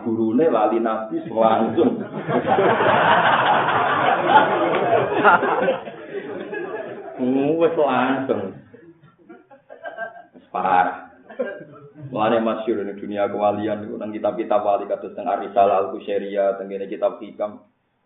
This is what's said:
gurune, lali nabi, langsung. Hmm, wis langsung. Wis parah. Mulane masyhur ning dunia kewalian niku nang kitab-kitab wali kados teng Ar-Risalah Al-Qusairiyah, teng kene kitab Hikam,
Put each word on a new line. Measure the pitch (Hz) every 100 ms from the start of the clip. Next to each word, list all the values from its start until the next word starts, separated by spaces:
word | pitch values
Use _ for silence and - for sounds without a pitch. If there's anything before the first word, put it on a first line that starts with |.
| 113
gurune, | 110 110 120 160
lali | 113 107 117
nabi, | 113 110 - - -
langsung. | 110 113 113 113 110 123 110 - - - 123 - - 185 - - - - - - - - - - - - - - - - 855 - - - - - 679 - - 208 175 - - 190 - - - - 392 403 415 - 415 - 427 - - -
Hmm, | - 127 135 143 165
wis | 165 156
langsung. | 143 123 127 135 127 104 98 - - - - - - _ 339 349 _ 277 - - 339 - 220 - -
Wis | - _
parah. | 92 92 90 87 - - - - - - - - - - - 143
Mulane | 107 110 117
masyhur | 113 110 - 104
ning | 98 101
dunia | 101 101 101
kewalian | 104 104 104 107 104 104
niku | 120
nang | 107
kitab-kitab | 107 104 110 110 104 104
wali | 101 101
kados | 101 98
teng | 104 90
Ar-Risalah | 101 101 101 98 95 98
Al-Qusairiyah, | 101 - 101 98 101 98 95
teng | 98
kene | 98 95
kitab | 101 101 92
Hikam, | 101 104 104 104 _ _ _ _